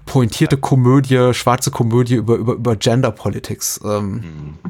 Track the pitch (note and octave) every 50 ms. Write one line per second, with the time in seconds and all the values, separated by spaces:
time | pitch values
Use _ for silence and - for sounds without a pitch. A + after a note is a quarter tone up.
0 | - - - C3+ B2 G#2+ - - D#3 - C#3+ C#3 - - C#3 B2+ B2 B2 C3 C#3+
1 | C3+ A#2+ C3 B2+ B2 B2 A2+ - - B2 A#2+ - - C#3 - - A#2+ A2 A2+ B2
2 | B2 A2+ B2+ A2 G#2 A2+ A#2 F2+ A2 A#2+ A#2 A2+ A#2 B2 A2 G2 - B2+ A#2 C3
3 | C3 A#2 G#2 - - G2+ G2 G2+ - - G2+ - - - - - - G#2 G#2 G#2
4 | G#2 F#2+ G2+ A2+ G2 E2 D#2 D2+ D2 D2+ D#2+ E2 -